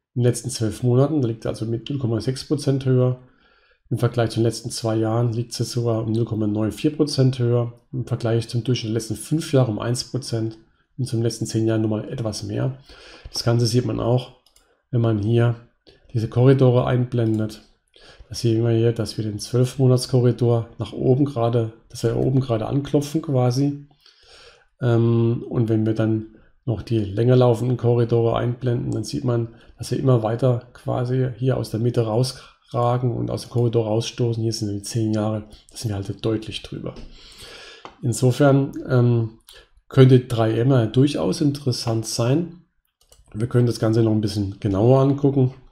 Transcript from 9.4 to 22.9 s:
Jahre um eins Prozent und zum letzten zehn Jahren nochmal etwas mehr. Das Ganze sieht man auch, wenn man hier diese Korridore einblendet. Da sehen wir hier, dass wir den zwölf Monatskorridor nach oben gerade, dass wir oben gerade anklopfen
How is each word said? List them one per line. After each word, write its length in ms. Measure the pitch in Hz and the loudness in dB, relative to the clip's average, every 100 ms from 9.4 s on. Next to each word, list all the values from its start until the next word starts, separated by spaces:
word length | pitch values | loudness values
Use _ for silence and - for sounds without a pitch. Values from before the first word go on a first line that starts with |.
| 151 | 0
Jahre 180 | 131 123 | 2 2
um 80 | 104 | -2
eins 260 | 117 120 | -4 -4
Prozent 520 | - 123 - 113 110 - _ _ _ - | -6 -8 -6 -4 -6 -8 _ _ _ -10
und 80 | |
zum 160 | 120 113 | -4 -2
letzten 240 | 113 113 | -2 -4
zehn 220 | 107 110 110 | -4 0 0
Jahren 160 | 110 | 0
nochmal 260 | 110 107 - | 0 -2 -6
etwas 360 | 131 110 104 | -6 -6 -6
mehr. 340 | 101 113 131 131 - - - - - | -6 -4 -4 -6 -16 -20 -20 -20 -12
Das 140 | - | -4
Ganze 220 | 120 120 113 | 0 2 2
sieht 180 | 120 | 2
man 160 | 113 113 | 0 -2
auch, 360 | 113 127 - - _ _ _ _ _ | 0 0 -2 -14 _ _ _ _ _
wenn 120 | 120 | 0
man 160 | 117 107 | 2 0
hier 380 | 110 117 120 117 - _ _ _ _ | 2 2 2 0 -10 _ _ _ _
diese 140 | 117 113 | -4 -2
Korridore 580 | 120 131 135 127 120 - | 4 6 6 6 4 2
einblendet. 760 | 123 123 120 113 107 107 - - _ _ _ - - - | 0 0 0 0 0 -2 -8 -20 _ _ _ -20 -20 -16
Da 40 | |
sehen 300 | - 120 113 | -4 0 2
wir 60 | 117 | 2
hier, 220 | 113 117 | 2 2
dass 260 | 113 104 - | 0 -4 -6
wir 60 | |
den 140 | 110 104 | -6 -8
zwölf 400 | - 123 127 - | -2 0 0 2
Monatskorridor 920 | 127 127 - 127 123 117 120 117 110 - | 4 4 2 2 2 2 2 2 -2 -8
nach 160 | 110 | -10
oben 320 | - 135 131 143 | -2 2 2 2
gerade, 480 | - 117 120 113 - _ | 0 0 0 -2 -8 _
dass 140 | - | -4
wir 120 | 117 123 | -2 0
oben 240 | 131 131 | 0 0
gerade 260 | 127 110 110 | 0 -2 -2
anklopfen 540 | 143 143 | -4 0